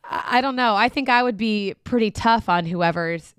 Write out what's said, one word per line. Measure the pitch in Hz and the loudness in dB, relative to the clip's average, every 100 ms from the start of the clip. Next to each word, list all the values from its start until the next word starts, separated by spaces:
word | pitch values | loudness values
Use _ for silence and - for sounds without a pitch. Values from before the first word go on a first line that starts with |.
I, | - - - 247 | -8 -8 0 0
I | |
don't | 269 254 | 0 0
know. | 240 202 | 0 2
I | 240 | 0
think | 294 262 | 0 2
I | 240 | 2
would | 247 202 | 2 -2
be | 226 208 202 - | -2 -2 -4 -8
pretty | - 247 220 | -4 0 0
tough | - 233 226 - | 2 2 2 2
on | 175 170 | -2 0
whoever's | 175 170 170 165 170 - | 0 0 0 -4 -6 -10